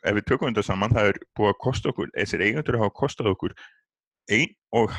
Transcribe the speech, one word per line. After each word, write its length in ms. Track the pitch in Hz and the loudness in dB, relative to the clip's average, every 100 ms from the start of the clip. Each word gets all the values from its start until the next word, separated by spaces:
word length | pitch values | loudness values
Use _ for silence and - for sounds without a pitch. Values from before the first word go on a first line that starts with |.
ef 140 | - 104 | 0 -2
við 80 | - | 0
tökum 240 | 131 143 | 0 0
þetta 140 | 110 101 | -2 -2
saman, 260 | 95 104 | 0 2
það 160 | 117 104 | 4 4
er 80 | 98 - - | 0 -6 0
búið 140 | 107 | 0
að 40 | 98 | 2
kosta 300 | - 131 - | -2 -2 -4
okkur, 180 | - 92 - | -4 -6 -4
þessir 260 | 98 - 98 | -4 0 0
eigendur 320 | 135 147 120 | 0 -2 0
hafa 140 | 107 - | -2 0
kostað 320 | 139 - 110 | -4 -2 -2
okkur 240 | 92 90 - - _ _ _ _ _ - 104 | -2 -4 -10 -20 _ _ _ _ _ -2 0
einn 180 | 151 _ _ 113 | 0 _ _ 0
og 160 | 110 | 0